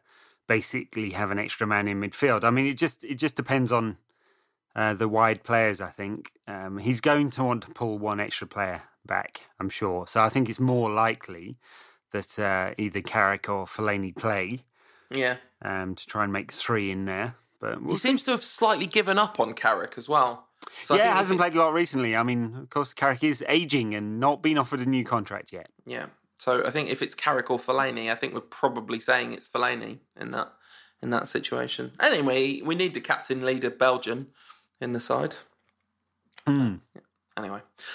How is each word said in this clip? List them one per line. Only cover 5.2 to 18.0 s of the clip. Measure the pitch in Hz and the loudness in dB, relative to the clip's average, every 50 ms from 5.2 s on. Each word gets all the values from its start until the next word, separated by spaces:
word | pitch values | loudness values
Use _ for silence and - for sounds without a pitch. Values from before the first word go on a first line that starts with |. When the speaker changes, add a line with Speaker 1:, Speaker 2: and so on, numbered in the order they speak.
| 113 113 113 110 - | 4 4 4 0 0
Speaker 1:
players, | - 117 113 113 107 101 95 | 0 2 4 4 2 0 -2
I | 98 90 | -6 -10
think. | - - 101 98 107 - - - - _ _ | -8 -8 -8 -8 -8 -8 -10 -16 -20 _ _
Um, | - 101 95 95 95 98 98 | -14 -12 -10 -10 -10 -8 -4
he's | 101 117 127 113 | -2 0 0 2
going | - 151 147 147 147 139 | 4 4 4 4 4 2
to | 120 - 131 | 0 0 0
want | 127 120 113 - | 0 0 -2 -4
to | - | -8
pull | - - 120 113 107 104 | -8 -6 -4 -4 -2 -2
one | 104 107 104 104 | -2 -2 -2 -2
extra | 104 - - - 104 | -4 -4 -6 -8 -8
player | 87 - 104 101 92 90 82 - - _ _ - | -8 -6 -4 -4 -4 -4 -8 -12 -16 _ _ -6
back, | 101 95 95 - - - - - - _ - | -2 -2 -2 -2 -4 -10 -18 -20 -18 _ -8
I'm | 98 95 | -6 -6
sure. | - - - 98 90 90 87 | -4 -2 -2 -2 -2 -2 -4
So | - - 113 110 | 0 2 4 4
I | 110 | 4
think | - 139 131 110 | 4 2 2 0
it's | 113 - | 0 0
more | 131 127 127 123 117 110 | 2 2 2 2 2 2
likely | 107 107 113 113 113 - - - 95 85 85 101 127 123 _ - - - - - _ _ _ _ | 2 2 2 2 0 -2 -8 -14 -16 -14 -14 -14 -16 -18 _ -20 -20 -20 -20 -20 _ _ _ _
that, | - 104 95 - - - | -6 -6 -6 -4 -4 -2
uh, | 107 98 95 92 92 95 - | 0 0 0 0 -2 -2 -4
either | - 107 104 - 101 | -4 -4 -4 -4 -6
Carrick | 95 - - 110 104 98 98 95 - - | -6 -2 2 2 4 4 2 0 -2 -2
or | 101 98 92 | -4 -4 -4
Fellaini | 85 - - 110 107 101 101 98 95 87 | -6 -6 -2 0 0 0 0 -2 -4 -6
play, | - - 113 104 101 92 92 120 127 - _ _ _ _ _ _ _ _ - | -4 -2 -2 0 -2 -2 -4 -8 -10 -12 _ _ _ _ _ _ _ _ -8
Speaker 2:
Yeah. | 127 135 131 127 127 127 - _ _ _ - | -4 -2 0 0 0 -2 -8 _ _ _ -8
Speaker 1:
um, | 98 98 95 92 92 92 | -6 -4 -4 -4 -6 -8
to | - - | -10 -10
try | - - 104 104 | -6 -4 -2 -2
and | 101 98 | -2 -2
make | 101 - - - | -4 -6 -6 -8
three | - - - 117 107 101 98 | -6 -2 0 0 0 0 -2
in | 95 95 95 | -2 -4 -4
there. | 98 95 95 107 120 123 - _ _ _ _ | -4 -4 -4 -4 -6 -8 -12 _ _ _ _
But | - 53 57 - | -8 -8 -6 -6
we'll | - 147 175 | -4 -2 0
Speaker 2:
He | |
Speaker 1:
see. | 196 | 2